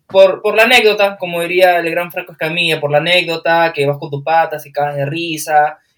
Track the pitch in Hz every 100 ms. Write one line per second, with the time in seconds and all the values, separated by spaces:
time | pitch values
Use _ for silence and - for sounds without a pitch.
0 | _ 190 190 156 208 208 226 247 214 208
1 | 202 196 180 170 170 180 185 175 165 170
2 | 175 180 175 165 156 170 170 156 143 147
3 | 165 180 170 165 165 165 165 156 139 143
4 | 151 143 143 165 156 151 147 143 147 143
5 | 139 165 170 156 160 151 151 151 _